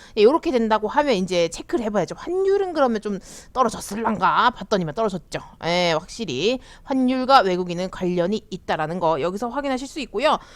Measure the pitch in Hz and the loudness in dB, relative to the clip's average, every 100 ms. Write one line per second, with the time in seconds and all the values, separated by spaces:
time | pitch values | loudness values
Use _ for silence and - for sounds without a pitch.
0 | - 226 214 311 - 247 220 214 208 277 | -8 4 6 6 2 0 2 0 2 0
1 | 294 196 185 175 170 - - 294 220 208 | 2 2 2 0 0 -2 -4 -4 0 0
2 | 226 170 - 370 392 403 370 311 262 220 | -2 -6 -4 0 2 2 0 2 2 0
3 | 208 190 - - - 254 233 180 - 208 | -4 -8 -10 -20 -8 0 0 0 -8 -4
4 | 226 196 180 156 233 - 202 202 160 151 | -2 0 2 4 2 0 -2 -2 0 -2
5 | 220 190 - 151 - - 165 175 175 160 | -2 -4 -8 -10 -10 -8 -2 2 2 0
6 | 175 - 196 127 196 254 - - - 269 | -2 -10 -6 -2 0 -2 -6 -20 -4 0
7 | 254 262 254 269 190 180 180 175 185 - | 0 0 4 4 6 0 -2 -4 -6 -4
8 | 180 175 170 214 - 185 - 165 156 180 | -2 0 0 -2 -6 -12 -4 -4 -2 0
9 | 165 156 170 202 240 262 277 254 269 330 | 0 0 -2 -4 -6 -4 -4 -4 -6 -10
10 | 233 202 294 233 - | -8 -2 0 0 -2